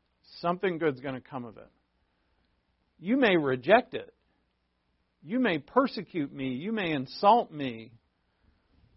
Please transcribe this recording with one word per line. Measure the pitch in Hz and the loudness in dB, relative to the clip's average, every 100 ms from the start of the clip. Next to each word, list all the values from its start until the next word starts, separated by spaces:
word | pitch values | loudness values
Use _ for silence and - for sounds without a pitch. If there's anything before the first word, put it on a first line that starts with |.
| _ _ _ - | _ _ _ -6
something | 170 180 196 165 | -4 -2 -2 0
good's | 160 127 | -2 -2
gonna | 139 127 | -8 -10
come | - 135 120 | -10 -12 -12
of | - | -16
it." | - _ _ _ _ _ _ _ _ _ _ _ _ _ | -20 _ _ _ _ _ _ _ _ _ _ _ _ _
You | 165 269 | -2 2
may | 233 175 | 4 4
reject | 143 131 123 226 - | 2 -2 4 4 2
it. | 117 - _ _ _ _ _ _ _ _ _ _ _ | -10 -12 _ _ _ _ _ _ _ _ _ _ _
You | 143 240 | -6 0
may | 240 160 | 2 0
persecute | - 247 269 - 180 165 139 | 0 2 2 -2 -8 -6 -6
me. | 143 135 | -4 -6
You | 127 190 | -4 -4
may | 220 175 | -4 -2
insult | 147 127 - 202 240 196 | -2 -4 2 6 6 4
me. | 151 135 113 113 - _ _ _ _ _ _ _ _ _ | -6 -8 -8 -16 -20 _ _ _ _ _ _ _ _ _